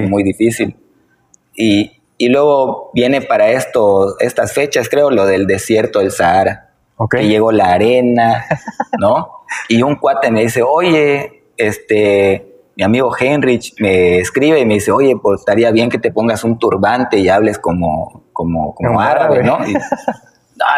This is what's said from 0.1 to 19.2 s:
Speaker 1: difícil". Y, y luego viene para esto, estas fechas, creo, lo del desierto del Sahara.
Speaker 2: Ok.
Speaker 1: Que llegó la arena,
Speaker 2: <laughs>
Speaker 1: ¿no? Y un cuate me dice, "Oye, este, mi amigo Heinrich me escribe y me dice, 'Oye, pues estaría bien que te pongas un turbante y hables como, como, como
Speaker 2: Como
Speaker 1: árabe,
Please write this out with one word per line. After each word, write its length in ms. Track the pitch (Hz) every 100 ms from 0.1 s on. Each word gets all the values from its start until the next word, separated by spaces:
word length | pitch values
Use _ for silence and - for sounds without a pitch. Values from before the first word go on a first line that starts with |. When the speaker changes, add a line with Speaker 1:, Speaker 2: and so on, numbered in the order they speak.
| 101
Speaker 1:
difícil". 540 | 98 92 113 110 110 - _ _ _ _ _ _ _ -
Y, 460 | 110 101 104 _ _ -
y 120 | 120
luego 640 | 135 147 143 131 - -
viene 280 | - 123 139
para 280 | 117 110 107
esto, 680 | 127 131 127 104 98 95 -
estas 340 | 123 - 117
fechas, 360 | - 143 139 117
creo, 200 | 139 143
lo 160 | 120 98
del 220 | 95 95
desierto 520 | 95 - 110 110 107
del 120 | 95
Sahara. 580 | - 85 92 95 92 - _ _ -
Speaker 2:
Ok. 180 | 113 123
Speaker 1:
Que 100 | 104
llegó 240 | 107 113
la 220 | 110 95
arena, 720 | 90 110 123 123 120 117 117 117 - -
Speaker 2:
<laughs> 280 | - - 226
Speaker 1:
¿no? 320 | 101 135 175 - - - -
Y 120 | 117
un 120 | 131 143
cuate 340 | 143 135 123
me 100 | 113
dice, 200 | 113 123
"Oye, 800 | 120 156 180 156 147 143 139 - _ -
este, 880 | 107 104 - 107 104 101 98 95 - - _ -
mi 60 |
amigo 280 | 95 117 127 -
Heinrich 560 | 127 147 131 117 - -
me 400 | 104 92 90 90
escribe 400 | 90 135 147 156
y 60 | 117
me 100 | 104
dice, 160 | 101
'Oye, 240 | 104 139 120
pues 200 | 104 98
estaría 300 | - 113 117
bien 180 | 110 120
que 80 | 120
te 120 | 117
pongas 320 | 101 113 110
un 140 | 113 117
turbante 600 | 110 98 101 123 123 104
y 80 | 92
hables 300 | 95 107 98
como, 640 | - 87 85 78 - - _
como, 400 | - 85 85 76 -
como 140 | 117
Speaker 2:
Como 120 | 110
Speaker 1:
árabe, 380 | 110 147